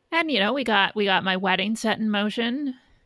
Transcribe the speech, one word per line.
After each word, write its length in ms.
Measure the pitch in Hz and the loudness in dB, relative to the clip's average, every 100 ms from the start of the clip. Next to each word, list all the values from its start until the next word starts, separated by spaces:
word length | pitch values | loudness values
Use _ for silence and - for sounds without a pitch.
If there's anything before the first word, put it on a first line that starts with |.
| - | -4
And, 200 | 330 330 | -2 0
you 80 | 233 | 0
know, 140 | 196 | 0
we 100 | 277 | 0
got, 320 | 240 202 - 214 | 0 2 2 0
we 100 | 196 | 2
got 180 | 185 | 2
my 140 | 180 185 | 2 0
wedding 380 | 190 185 196 220 | 0 0 0 -2
set 240 | 220 - | -2 0
in 100 | 214 | 0
motion. 640 | 208 208 240 233 262 285 254 _ _ | 0 0 -2 -2 -2 -4 -8 _ _